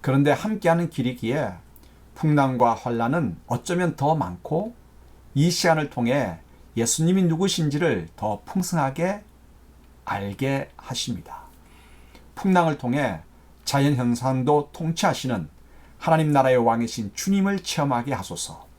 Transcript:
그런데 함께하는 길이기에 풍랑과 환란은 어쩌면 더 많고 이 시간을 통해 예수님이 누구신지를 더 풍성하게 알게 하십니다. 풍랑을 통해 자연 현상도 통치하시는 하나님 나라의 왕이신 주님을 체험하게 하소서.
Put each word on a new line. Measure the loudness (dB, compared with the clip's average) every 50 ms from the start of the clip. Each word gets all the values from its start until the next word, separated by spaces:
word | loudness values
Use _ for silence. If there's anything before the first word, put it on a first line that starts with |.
그런데 | 0 2 2 4 4 4
함께하는 | 2 2 0 -4 -6 0 2 2 2 2 0 -2
길이기에 | -2 -2 -2 -2 -4 -4 -4 -2 -2 -2 -2 -4 -8 -12 -18 -20 -20 -20 -20 -20 -20 -20 -20 -20 -10
풍랑과 | -2 0 2 4 4 4 2 2 2 2 2 2
환란은 | 0 -2 -4 -2 0 0 0 0 0 0 -2 -4 -8 -6
어쩌면 | -6 -6 -6 -2 -2 -2 0 0 0 0
더 | 0 0 0 2
많고 | 0 -2 -4 -8 -12 -8 -4 -2 -2 -2 -4 -10 -14 -20 -20 -20 -20 -20 -20 -20 -20 -20 -4 0
이 | 2 2 2
시간을 | 2 2 2 4 4 4 0 -4
통해 | -4 -2 0 2 2 0 0 -2 -6 -10 -16 -20 -20 -20 -20 -8 -4
예수님이 | -2 0 0 0 2 2 4 4 4 4
누구신지를 | 2 2 2 0 0 0 0 0 0 0 2 2 2 0 0 -4 -8 -12
더 | -6 -4 -4 -4 -6 -8
풍성하게 | -4 -4 -2 -2 0 0 0 0 0 0 -2 -2 -2 -2 -4 -10 -20 -20 -20 -20 -20 -20 -20 -20 -20 -20 -20 -20 -20 -20 -18 -10
알게 | -8 -6 -6 -6 -6 -6 -4 -2 -2 -2 -2 -4 -6 -14
하십니다. | -20 -14 -10 -8 -8 -6 -6 -8 -8 -10 -14 -18 -18 -20 -20 -20 -20 -20 -20 -20 -20 -20 -20 -20 -20 -20 -20 -20 -20 -20 -20 -18
풍랑을 | -4 0 2 4 4 4 2 0
통해 | -2 -2 -2 0 0 0 -2 -4 -6 -12 -18 -20 -20 -20 -20 -20 _ -8
자연 | -2 0 2 2 2 2
현상도 | 0 0 0 0 0 0 -2 -2 0 2 2 2 2 2 -2 -10
통치하시는 | -6 -4 -4 -2 0 0 0 0 0 -4 -4 -4 -4 -6 -8 -14 -20 -20 -20 -20 -20 -20 -20 -20
하나님 | -6 0 2 2 4 4 4
나라의 | 4 4 4 6 4
왕이신 | 4 4 4 2 2 0 -4 -4 -6 -8 -8 -8
주님을 | -6 -2 0 2 2 2 2 0 -2 -4
체험하게 | -4 -2 -2 0 0 0 -2 -2 -2 -4
하소서. | -6 -6 -10 -8 -10 -10 -10 -12 -16 -20 -20 -20